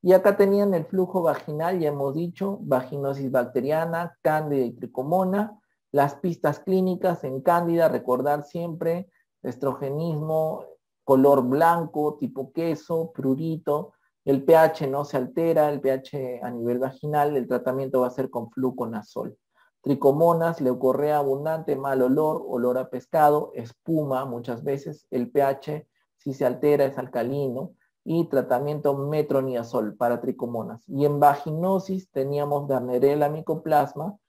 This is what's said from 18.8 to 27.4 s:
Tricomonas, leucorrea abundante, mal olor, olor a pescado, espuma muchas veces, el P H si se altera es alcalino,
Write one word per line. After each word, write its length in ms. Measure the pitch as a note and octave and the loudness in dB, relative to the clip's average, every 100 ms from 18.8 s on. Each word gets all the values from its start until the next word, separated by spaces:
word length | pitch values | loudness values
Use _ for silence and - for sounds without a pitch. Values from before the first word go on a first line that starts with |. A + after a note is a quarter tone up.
| A2+ A2+ - A#2 A#2+ - _ _ _ _ | -8 -8 -10 -10 -12 -14 _ _ _ _
Tricomonas, 800 | - C#3 C#3+ C#3+ E3+ E3+ E3 D#3+ | -4 2 4 4 4 4 0 0
leucorrea 560 | C3 B2 C3 C3+ D3 D3+ | -2 0 0 2 0 0
abundante, 580 | C#3 C3+ D3+ D#3+ D#3 C3+ | 0 -2 -4 -6 -4 -4
mal 280 | C#3 C3+ | -2 0
olor, 400 | B2+ C#3+ D#3 D#3 - | 2 2 2 -2 -6
olor 300 | B2 B2 B2+ | -2 -2 -2
a 120 | C3 | -4
pescado, 600 | B2 - E3 D3+ D3 - - | -10 -4 4 4 4 -2 -10
espuma 720 | A2+ - - D#3+ C#3+ C3 C3+ | -14 -14 -4 -2 0 -4 -4
muchas 380 | A#2+ A#2+ A#2 | -8 -8 -8
veces, 440 | C#3+ C#3 D#3+ D3 _ | -6 -6 -8 -16 _
el 220 | C3 A#2+ | -6 -2
P 100 | C#3+ | 0
H 460 | C#3 C#3 - D3+ - _ _ _ | 0 0 -8 -10 -12 _ _ _
si 160 | - | -10
se 120 | C3 C3+ | -2 -2
altera 400 | B2 D3 D3 C#3 | 2 2 4 2
es 140 | C3+ | -2
alcalino, 760 | B2+ B2 A#2 C#3+ | -6 -4 -4 -2